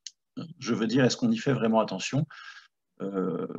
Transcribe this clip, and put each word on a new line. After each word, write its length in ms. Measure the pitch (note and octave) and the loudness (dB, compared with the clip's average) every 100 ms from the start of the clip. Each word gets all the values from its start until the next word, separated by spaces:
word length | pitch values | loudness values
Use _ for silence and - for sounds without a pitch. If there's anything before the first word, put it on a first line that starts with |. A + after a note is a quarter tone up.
| - _ _ - - - | -20 _ _ -14 -14 -10
Je 140 | A2 | -2
veux 140 | G#2 A2 | 0 2
dire, 180 | C3 | 4
est-ce 140 | A#2+ - | 4 4
qu'on 120 | A2+ | 0
y 60 | A2+ | 2
fait 160 | C#3 | 2
vraiment 280 | A2+ A2+ A2 | 2 4 4
attention ? 460 | G#2 F#2+ - C#3 E3 - - - - _ _ _ | 2 -4 -2 -2 -2 -8 -18 -20 -20 _ _ _
Euh, 440 | G2 F#2+ F2+ - - | -4 -2 -2 -2 -6